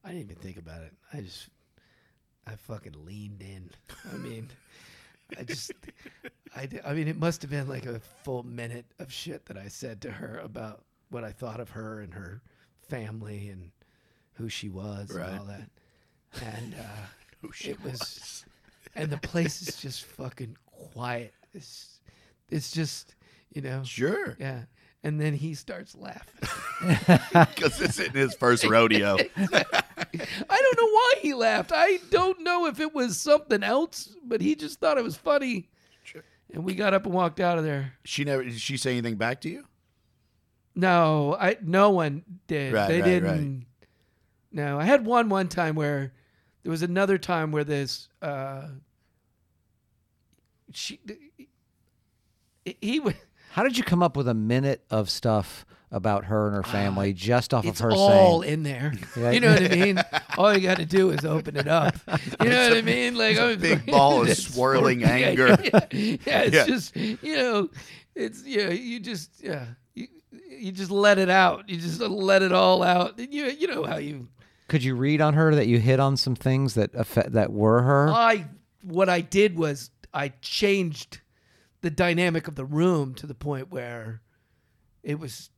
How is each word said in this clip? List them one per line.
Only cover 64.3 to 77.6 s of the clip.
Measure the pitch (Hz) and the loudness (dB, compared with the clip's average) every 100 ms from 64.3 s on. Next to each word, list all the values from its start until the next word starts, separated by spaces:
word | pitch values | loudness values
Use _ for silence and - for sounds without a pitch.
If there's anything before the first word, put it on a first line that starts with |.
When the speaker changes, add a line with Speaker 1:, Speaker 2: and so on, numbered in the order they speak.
| - - | 2 -2
Speaker 2:
swirling | 127 131 135 135 123 | 0 4 4 4 4
Speaker 1:
yeah, | 117 | 4
Speaker 2:
anger. | 123 131 - 127 | 4 2 6 8
Speaker 1:
yeah, | - | 8
yeah. | 403 220 - | 6 2 2
Yeah, | 240 214 - - 269 | -4 -2 -4 0 2
it's | 240 156 | 4 4
Speaker 2:
Yeah. | 120 | 4
Speaker 1:
just, | 247 - - | 0 -4 -6
you | 214 226 302 302 | -6 -6 -6 -2
know, | 254 208 196 - - - _ | 0 0 -2 -8 -20 -20 _
it's, | 349 220 220 269 | -10 -8 -10 -6
yeah, | 226 196 | -4 -2
you | 180 247 233 | -4 -6 -10
just, | 208 196 151 _ | -8 -10 -12 _
yeah, | 277 151 120 120 _ - | -10 -8 -10 -16 _ -16
you, | 247 320 _ - 370 | -16 -18 _ -20 -20
you | 269 202 | -12 -12
just | 190 185 | -8 -4
let | 202 208 196 | 4 6 6
it | 185 | 6
out. | 190 180 156 196 | 6 4 2 -8
You | 170 | -8
just | 170 160 | -6 -4
let | 220 202 190 196 | -4 -2 4 4
it | 190 | 6
all | 185 185 185 | 6 6 6
out. | 180 180 170 226 | 4 2 0 -4
And | 254 | -10
you, | 294 277 | -6 -4
you | 294 349 | -2 -4
know | 277 | -4
how | - 160 | -6 -6
you | 147 143 120 _ _ _ - | -8 -12 -16 _ _ _ -2
Speaker 3:
Could | 151 | 0
you | 127 | 0
read | 123 139 151 | 0 2 4
on | 151 | 4
her | 151 160 147 | 6 6 6
that | 113 | 6
you | 117 | 4
hit | 113 131 | 6 4
on | 135 135 | 4 2
some | 131 120 | 0 0
things | 131 131 135 113 | 0 2 0 0
that | 101 | -2
affe-, | 120 113 - - | -2 -2 0 2
that | 113 104 | 0 0
were | 104 | 2